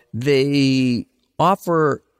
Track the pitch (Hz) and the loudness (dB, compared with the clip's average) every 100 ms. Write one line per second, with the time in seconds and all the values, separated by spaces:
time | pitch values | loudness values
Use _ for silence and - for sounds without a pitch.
0 | _ 110 135 139 143 143 135 131 127 120 | _ -6 0 0 2 0 2 2 0 -2
1 | - _ _ - 165 196 - 165 151 - | -6 _ _ -2 0 0 -2 0 0 -2
2 | _ | _